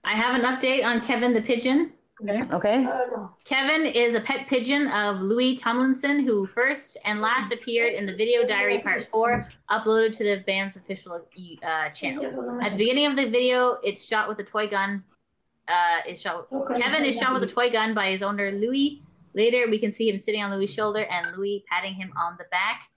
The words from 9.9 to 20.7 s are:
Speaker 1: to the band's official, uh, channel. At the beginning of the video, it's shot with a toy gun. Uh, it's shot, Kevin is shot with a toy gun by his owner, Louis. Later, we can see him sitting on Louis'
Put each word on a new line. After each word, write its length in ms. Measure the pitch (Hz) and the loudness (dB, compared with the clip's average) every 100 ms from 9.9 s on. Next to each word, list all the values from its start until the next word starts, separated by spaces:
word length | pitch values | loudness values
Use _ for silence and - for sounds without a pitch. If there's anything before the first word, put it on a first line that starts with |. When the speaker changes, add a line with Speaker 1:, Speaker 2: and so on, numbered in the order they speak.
| 220 220 220 | 4 2 2
Speaker 1:
to 60 | |
the 200 | 208 196 190 | 0 0 0
band's 280 | 190 196 190 | -2 -2 -8
official, 440 | - 190 185 170 - - 180 160 | -12 -12 -10 -12 -12 -20 -18 -10
uh, 260 | 165 160 151 | -4 -4 -4
channel. 680 | - 139 135 135 254 123 240 | -6 -6 -6 -6 -6 -8 -4
At 80 | 208 | -4
the 60 | 190 | 0
beginning 280 | 226 262 294 | 2 4 2
of 100 | 269 | 2
the 140 | 254 | 2
video, 480 | 240 254 247 247 226 | 2 4 4 2 2
it's 200 | 202 202 | -4 -6
shot 240 | - 220 208 | -2 -2 -2
with 120 | 214 | -6
a 40 | |
toy 240 | 202 214 208 | -6 -4 -2
gun. 360 | 202 196 202 - _ _ _ _ _ - | 0 -2 -4 -8 _ _ _ _ _ -2
Uh, 300 | 175 175 170 - | 2 4 2 -2
it's 120 | 175 | -8
shot, 260 | 196 170 - 269 277 240 | -6 -8 -8 -6 -2 0
Kevin 300 | 247 302 285 | 2 2 2
is 100 | 233 | 2
shot 140 | 262 | 0
with 100 | 262 | 0
a 40 | 196 | 0
toy 220 | - 247 | 2 2
gun 240 | 226 220 | 2 2
by 160 | 214 190 | 0 0
his 140 | 190 | 0
owner, 280 | 202 202 202 | -2 -2 -2
Louis. 520 | 202 226 269 285 294 - _ _ - | -2 0 2 0 0 -20 _ _ 0
Later, 320 | 226 247 233 | 2 4 2
we 80 | 214 | 2
can 140 | 220 | 0
see 180 | 202 226 | 0 0
him 80 | 196 | 0
sitting 240 | 214 214 | -2 -2
on 100 | 202 | -2
Louis' 140 | 196 202 | -2 -2